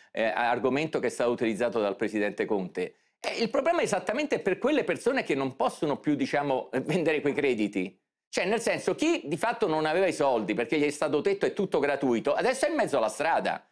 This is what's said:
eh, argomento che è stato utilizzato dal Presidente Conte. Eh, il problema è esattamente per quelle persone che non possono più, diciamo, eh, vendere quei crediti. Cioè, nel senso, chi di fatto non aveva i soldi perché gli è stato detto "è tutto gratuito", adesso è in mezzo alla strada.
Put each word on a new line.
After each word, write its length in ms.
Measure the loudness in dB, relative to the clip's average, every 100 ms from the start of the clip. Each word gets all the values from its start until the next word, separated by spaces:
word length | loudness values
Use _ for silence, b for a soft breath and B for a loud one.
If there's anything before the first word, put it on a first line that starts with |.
| B
eh, 140 | -2
argomento 760 | 0 0 0 2 2 2 0 -2
che 80 | -2
è 40 |
stato 200 | 0 0
utilizzato 480 | 2 0 0 0 2
dal 140 | 0
Presidente 500 | 0 -2 0 -2 -2
Conte. 500 | -2 -2 -2 -6 -6 -8 _ _
Eh, 200 | -6 -2
il 80 | 0
problema 320 | 2 2 2
è 40 |
esattamente 560 | 0 0 -2 -2 -2 -2
per 180 | 0 0
quelle 240 | 2 2
persone 400 | 0 0 0 0
che 140 | 0 0
non 180 | -2
possono 440 | -2 -2 0 -2 0
più, 180 | 0 0
diciamo, 540 | 0 0 0 -2 -2
eh, 80 | -4
vendere 400 | 0 0 2 0
quei 120 | 0
crediti. 600 | 0 0 2 0 -2 -4 -8 _ _ _
Cioè, 180 | -2 0
nel 140 | 0
senso, 360 | 0 0 -2 0
chi 260 | 0 0
di 120 | -2 -2
fatto 320 | -2 0 0
non 180 | 2 0
aveva 200 | 2 0
i 60 |
soldi 420 | 2 2 2 0
perché 220 | -2 0 0
gli 60 |
è 60 | 0
stato 300 | 0 0 0
detto 260 | 0 0 0
"è 60 |
tutto 260 | 0 0 0
gratuito", 560 | 0 2 2 2 2
adesso 320 | 2 0 2 0
è 40 |
in 60 | 2
mezzo 200 | 0 2
alla 120 | 0
strada. 560 | 0 0 0 0 -4 -8